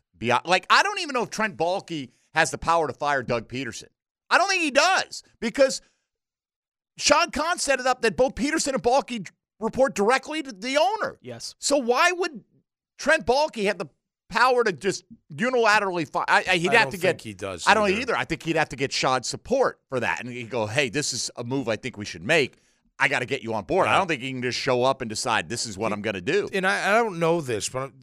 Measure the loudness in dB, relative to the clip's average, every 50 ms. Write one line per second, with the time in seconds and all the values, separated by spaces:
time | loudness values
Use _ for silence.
0 | _ _ _ -6 0 0 0 0 2 2 0 0 2 4 4 4 4 2 -2 -6
1 | -6 -6 -4 -4 -4 -4 -4 -4 -4 -4 -4 -4 -2 -2 -2 -4 -6 -8 -10 -10
2 | -10 -12 _ _ _ _ 0 2 2 2 0 -4 0 0 2 2 2 0 -2 -4
3 | -2 -2 -2 -2 0 -2 -2 -2 -4 -6 -10 -10 -10 -10 -12 -14 -16 -20 _ _
4 | _ _ _ _ _ 2 2 4 4 2 0 0 0 2 2 4 4 4 4 0
5 | -2 -4 -8 -16 -16 _ _ -8 -6 -2 2 4 4 4 2 -2 -12 _ _ _
6 | _ _ _ _ _ _ _ _ _ _ _ _ _ _ _ _ _ _ _ 0
7 | 2 4 4 4 4 0 -2 -2 -2 -2 -2 -2 0 0 0 0 0 0 0 2
8 | 0 0 2 2 0 0 0 -2 -2 -2 -2 -2 -2 -2 -2 -2 0 2 2 2
9 | 0 -2 -6 -10 -10 -12 -18 _ _ _ _ -6 -6 -2 2 2 2 2 2 2
10 | 2 4 2 2 0 -2 -6 -6 -6 -8 -10 -10 -4 0 2 2 4 2 0 -2
11 | -4 -6 -8 -10 -14 -14 -14 -12 -14 -14 -10 _ -2 0 0 2 2 2 4 4
12 | 4 4 2 0 -4 -4 -6 -10 -20 _ _ _ _ _ _ _ _ _ _ -4
13 | 0 2 2 2 2 2 2 2 2 0 -2 -2 -2 -2 -2 -2 -6 -12 _ _
14 | _ _ _ _ _ -4 0 2 4 4 4 4 2 0 -2 -2 -2 -2 -2 -4
15 | -6 -16 -20 -20 _ -14 -8 -4 -2 0 2 4 4 6 4 4 2 0 -2 -4
16 | -4 -4 -4 -2 0 2 2 2 4 2 0 2 2 4 4 4 4 2 0 0
17 | 0 0 0 -2 -6 -12 -10 -8 -8 -8 -6 0 4 4 4 6 4 2 0 -2
18 | -2 -2 -2 -2 -2 -4 -6 -6 -4 -2 0 0 0 -2 -2 -4 -4 -2 -2 0
19 | 2 2 2 0 0 -4 -8 -8 -4 0 2 2 2 2 -2 _ _ -6 -4 -2
20 | 0 0 0 -2 -4 -8 -12 -12 -10 -4 -2 -2 -2 0 0 0 0 0 -2 -2
21 | -4 -4 -4 -6 -6 -8 -8 -10 -6 -4 -4 -4 -2 -2 -4 -4 -6 -8 -10 -10
22 | -10 -10 -10 -6 -2 0 2 2 2 0 -4 _ _ _ _ _ _ _ _ -2
23 | 0 0 0 0 -2 -2 -4 -4 -4 -4 -4 -4 -2 0 0 2 4 4 4 2
24 | 2 0 -2 -4 -6 -8 -6 -6 -6 -6 -6 -4 -2 0 2 2 2 2 0 0
25 | -4 -8 -8 -4 -2 0 0 0 0 -2 -6 -6 -6 -8 -6 -4 -4 -4 -2 -2
26 | -4 -4 -4 -4 -2 -2 0 0 0 -2 -2 -2 0 0 0 0 0 2 2 2
27 | 2 0 -2 0 0 0 0 0 -2 -4 -4 -4 -4 -6 -6 -6 -8 -8 -12 -16